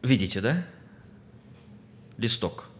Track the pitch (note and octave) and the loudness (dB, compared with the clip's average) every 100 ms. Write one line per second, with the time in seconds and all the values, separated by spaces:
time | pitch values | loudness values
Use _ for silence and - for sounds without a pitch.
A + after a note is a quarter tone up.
0 | B2 B2+ F#2 G2 G#2+ E3+ F3 - - - | 4 4 4 0 0 0 -2 -12 -20 -20
1 | - - - - - - - - - - | -20 -20 -20 -20 -20 -20 -20 -20 -20 -20
2 | - - A2+ - F2+ - - | -20 -2 0 0 -2 -4 -16